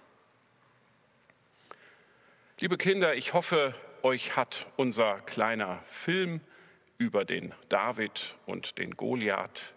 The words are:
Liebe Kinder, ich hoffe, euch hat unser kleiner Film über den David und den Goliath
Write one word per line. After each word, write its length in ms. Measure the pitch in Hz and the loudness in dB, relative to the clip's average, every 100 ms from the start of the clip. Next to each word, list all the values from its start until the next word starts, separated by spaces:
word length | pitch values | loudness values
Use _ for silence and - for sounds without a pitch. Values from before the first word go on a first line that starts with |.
| _ _ _ _ _ _ _ _ _ _ _ _ _ _ _ _ _ - - - _ _ _ _ _ - | _ _ _ _ _ _ _ _ _ _ _ _ _ _ _ _ _ -20 -20 -20 _ _ _ _ _ -6
Liebe 180 | - 175 | -2 2
Kinder, 380 | 185 196 175 | 2 4 4
ich 200 | 131 - | 2 2
hoffe, 400 | 170 - 165 139 127 - - | 0 2 2 2 -2 -16 0
euch 340 | 131 127 - - | 2 2 0 -2
hat 300 | 123 - - - | -2 -4 -10 0
unser 440 | 127 110 110 98 | 0 4 2 2
kleiner 600 | - - 110 110 98 90 - | -4 0 2 2 -2 -4 -10
Film 520 | - - 185 180 165 - - - _ _ _ | -8 -2 0 0 -4 -10 -20 -20 _ _ _
über 260 | 120 104 | 0 0
den 300 | 92 92 87 - - | 0 -2 -4 -14 0
David 680 | 98 110 113 107 - - - - | 0 2 -2 -4 -4 -10 -12 -10
und 320 | 95 - - | -8 -8 -8
den 180 | - - | -8 -4
Goliath 800 | 110 127 107 98 95 - - | -4 -2 0 0 -2 -10 -16